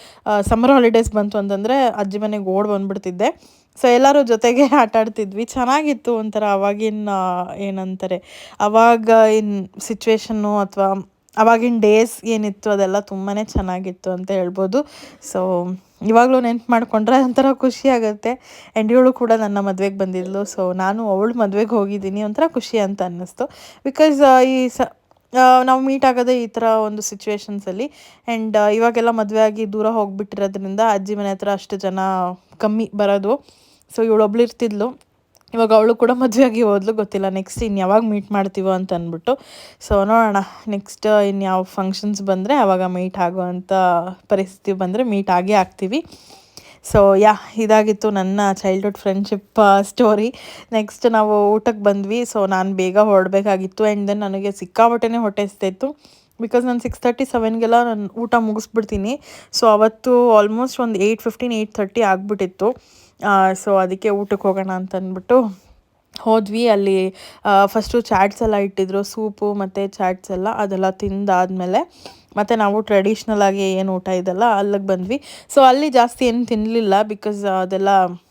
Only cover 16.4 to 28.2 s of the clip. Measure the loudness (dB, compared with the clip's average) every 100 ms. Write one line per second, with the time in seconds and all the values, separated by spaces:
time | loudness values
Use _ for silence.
16.4 | 0 -4 -2 -2 0 -2 2 2 2 2
17.4 | 0 2 -2 -2 0 0 -2 -4 -6 -8
18.4 | -12 -20 -10 -4 2 4 4 2 0 0
19.4 | 0 -2 -2 -2 -4 -2 -4 -4 -6 -6
20.4 | -6 -4 -4 -2 -2 -2 -2 0 0 0
21.4 | -2 0 0 -2 -2 -4 -6 -6 -4 -2
22.4 | -2 -2 -4 -2 -2 -4 -6 -8 -12 -8
23.4 | -10 -10 -20 -10 -6 2 2 6 6 6
24.4 | 4 2 -2 -2 -6 -8 _ _ _ 4
25.4 | 6 6 4 2 0 0 0 2 0 0
26.4 | -2 -2 0 0 0 -6 -10 -10 -8 -8
27.4 | -8 -10 -8 -8 -10 -12 -20 _